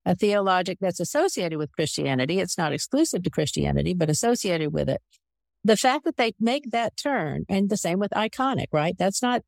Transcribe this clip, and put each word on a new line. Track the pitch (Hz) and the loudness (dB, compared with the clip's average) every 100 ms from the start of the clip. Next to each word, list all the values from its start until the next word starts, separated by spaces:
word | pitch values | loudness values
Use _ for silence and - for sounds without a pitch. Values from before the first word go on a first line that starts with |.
a | 185 | -2
theologic | 180 208 208 196 185 185 185 | 0 2 2 2 2 0 -2
that's | 190 170 | -4 -2
associated | 170 294 359 - 175 156 | -2 0 0 0 -4 -4
with | 151 | -4
Christianity. | - 151 - 139 131 131 185 | -2 -2 -2 -2 0 0 0
It's | 185 - | -2 -2
not | 156 | -2
exclusive | 139 - 269 330 185 | -2 -2 0 2 0
to | 175 | -2
Christianity, | - 147 - 143 143 147 | -2 -2 0 0 2 0
but | 180 156 | 0 0
associated | 151 233 240 202 165 151 | 2 0 0 0 -2 -2
with | 156 139 | -2 -2
it. | 131 - _ _ _ _ _ 208 | -4 -6 _ _ _ _ _ 2
The | 214 | 4
fact | 254 285 | 4 2
that | 330 - | 0 0
they | 226 - | 0 0
make | 226 277 247 | 0 0 -2
that | 233 220 | -2 -2
turn, | - 285 254 151 135 - | -4 -2 -2 -2 -4 -2
and | 196 196 | 0 0
the | 208 | 0
same | 170 180 | 0 -2
with | 202 | 0
iconic, | - 220 - 262 196 - | 0 -2 0 -2 -2 -2
right? | 151 160 180 | 0 0 0
That's | 185 - | 0 0
not | 247 247 | 0 0